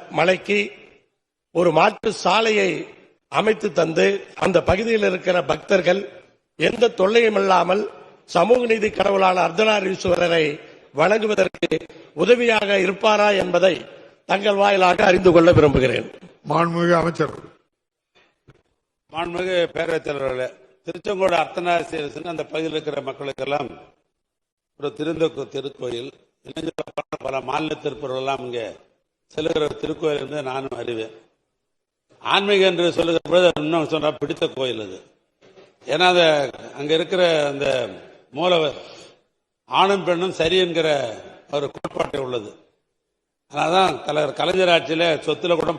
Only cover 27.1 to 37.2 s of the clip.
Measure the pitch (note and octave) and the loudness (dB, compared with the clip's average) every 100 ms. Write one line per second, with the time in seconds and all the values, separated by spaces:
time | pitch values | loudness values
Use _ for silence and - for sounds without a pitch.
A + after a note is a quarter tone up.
27.1 | - C3+ C3+ B2+ D3 D#3 D3+ D3+ C3 C#3 | -10 -6 -6 -4 -4 -4 -6 -6 -8 -8
28.1 | C3 C3+ C3+ B2+ A#2+ G#2 D2+ _ _ _ | -6 -4 -6 -6 -8 -8 -12 _ _ _
29.1 | _ _ - D#3+ E3 D3 - - D#3 D#3 | _ _ -6 -4 -2 -2 -4 -8 -4 -4
30.1 | C#3+ - D3+ C3 C3+ C3+ A#2+ A#2 A2+ A2 | -4 -6 -8 -8 -8 -8 -8 -6 -6 -8
31.1 | - _ _ _ _ _ _ _ _ _ | -12 _ _ _ _ _ _ _ _ _
32.1 | _ A#2 F3+ G3+ G3+ F#3+ F3 F3 C#3+ E3 | _ -2 0 2 4 4 2 0 0 0
33.1 | E3 - F3 F3 D#3 D3+ E3 D3 D#3 D3+ | -2 2 2 2 0 -2 -2 -2 -2 -2
34.1 | D3+ D3 - E3 B2+ B2+ A2 G2+ F#2+ - | -4 -6 -4 -6 -4 -6 -6 -10 -14 -20
35.1 | _ _ _ _ - - _ - D#3 F3+ | _ _ _ _ -20 -20 _ -6 0 4
36.1 | F3 E3 D3 C3 - A#2 C3 D3 D#3+ F3 | 4 4 2 -2 -8 -16 -10 -2 0 0
37.1 | F#3 | 2